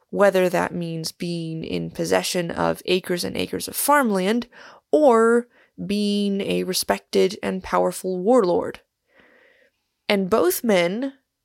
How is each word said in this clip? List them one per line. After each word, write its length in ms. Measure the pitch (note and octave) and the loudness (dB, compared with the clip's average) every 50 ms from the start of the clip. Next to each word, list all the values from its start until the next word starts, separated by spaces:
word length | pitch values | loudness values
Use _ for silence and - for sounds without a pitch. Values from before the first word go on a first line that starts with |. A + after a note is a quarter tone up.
| _ _ | _ _
whether 380 | - F#3 G3+ G3+ F#3 F#3+ F#3 F3+ | -2 2 2 2 4 2 2 2
that 260 | E3+ E3+ F3+ - - | 0 -2 -2 -2 -4
means 380 | F3+ E3+ E3 E3 E3 D#3+ - - | -6 -8 -6 -8 -8 -8 -10 -10
being 520 | _ - F3 F3 E3+ E3 D#3+ D#3+ D#3+ - | _ -8 -8 -6 -6 -6 -8 -8 -10 -8
in 260 | - - F3 E3+ E3 | -6 -6 -6 -6 -8
possession 600 | E3+ - E3+ E3 F#3 F3+ F3+ - - F#3 E3+ E3+ | -6 -6 -2 0 0 0 0 0 -4 -4 -4 -4
of 320 | - - E3+ E3 E3 E3 - | -4 -2 -2 -2 -2 -2 -2
acres 400 | - F#3 F#3 - - F3+ F3 F#3+ | -2 -2 -2 0 -2 -4 -4 -4
and 120 | F#3+ - | -6 -4
acres 320 | - F2+ - - F#3 - - | -6 -6 -6 -6 -8 -8 -8
of 80 | - | -6
farmland 720 | - - - C#4+ D4 C4+ A3+ G3+ F#3+ F#3 F#3+ A3+ A#3+ A#3 - _ - - - - - _ _ | -4 0 2 4 4 4 2 0 0 0 0 0 -2 -2 -6 _ -20 -20 -20 -20 -20 _ _
or 580 | - D4+ D4+ C4+ A#3 A3+ A3+ A3+ A#3 A#3+ A#3+ - _ _ _ _ _ - F3+ | 2 6 6 6 6 6 6 6 4 2 0 -2 _ _ _ _ _ -12 -6
being 540 | F3+ G3+ G#3 G#3 G3+ G3+ G#3 G3+ G3+ G3 G3 | -4 -2 -2 0 0 0 0 0 0 -2 -2
a 240 | G3 E3+ F3+ F3+ F3+ | -2 -2 -2 -2 -2
respected 760 | F3+ F#3 - - - G3 F#3+ - _ - G3 F#3+ F#3 G3+ - - | -2 -4 -4 -2 -2 -2 -4 -4 _ 2 2 2 2 0 -4 -6
and 200 | G3 F#3+ F#3 - | -6 -6 -6 -6
powerful 560 | - - F3+ F3+ F#3 F3+ - - F#3 F#3 F3+ | -2 0 2 2 0 -2 -4 -6 -6 -6 -2
warlord. 640 | F3+ G#3 B3+ B3+ G#3 F3 E3+ F3+ - - - - _ _ _ _ _ _ _ _ _ _ _ _ _ _ _ _ _ _ _ _ _ _ _ _ _ - | 2 4 4 4 4 4 2 0 -2 -4 -8 -12 _ _ _ _ _ _ _ _ _ _ _ _ _ _ _ _ _ _ _ _ _ _ _ _ _ -2
And 180 | G#3 G3+ F#3+ F3+ | 0 0 2 2
both 360 | G#3 A#3 D#4 F4 F#4 - - | 2 2 2 0 0 -2 0
men, 500 | A#3 G3+ F3+ E3+ F3 F#3+ A3+ C4+ C4+ C4+ _ _ _ _ _ _ | 2 2 2 2 0 -2 -4 -6 -8 -10 _ _ _ _ _ _